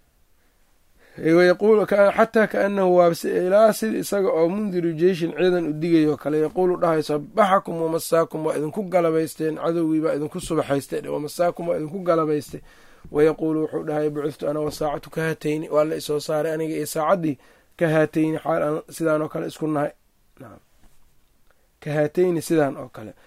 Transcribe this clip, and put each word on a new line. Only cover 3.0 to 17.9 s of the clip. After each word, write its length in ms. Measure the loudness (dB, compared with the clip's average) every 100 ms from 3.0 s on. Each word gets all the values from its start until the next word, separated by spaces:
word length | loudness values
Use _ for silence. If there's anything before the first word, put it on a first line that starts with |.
| 4
si-, 180 | 2 -2
ilaa 400 | -2 2 4 4
sida 240 | 4 -2 -4
isaga 300 | -2 0 0
oo 200 | 2 2
mundiru 420 | 0 -2 -2 -2
jeyshin 380 | 2 2 2 -2
ciidan 360 | 0 2 2 0
u 60 |
digayo 440 | -2 2 4 4 0
kale, 220 | -2 0
yaquulu 360 | 0 0 0 2
dhahay, 240 | 0 0
"صبحكم 680 | 0 -4 -2 0 2 0 -4 -4
ومساكم," 640 | -2 -2 0 0 0 -2 -4
waa 100 | -2
idinku 260 | -4 -6
galabaysteen, 720 | -2 0 2 0 -2 -4 -4 -2
cadowgii 460 | -2 0 0 0
baa 100 | 0 -2
idinku 240 | -4 -8
subaxaystay, 680 | -4 -2 0 -2 -2 -8 -6
"ومساكم," 560 | -6 -6 -2 -2 -2 -4
waa 100 | -4
idinku 220 | -6 -4
galabaystay. 580 | 0 0 0 -2 -6 -14 -18 -20 -20 -20 -6
ويقول 440 | 2 2 2 -2 -2
wuxuu 260 | -2 -4 -4
dhahay, 220 | -2 -2
"بعثت 340 | -4 -6 -6
أنا 160 | -4 -4
والساعة 400 | -4 -4 -6 -6 -8
كهاتين," 600 | -6 -4 -4 -4 -4 0
waa 120 | 2 2
la 100 | -2
isoo 240 | -4 -4
saaray 320 | -2 -2 -2
aniga 240 | -2 -4 -4
iyo 100 | -6
saacaddii, 520 | -2 0 0 0 -4 _ _ _ -2
"كهاتين," 540 | 0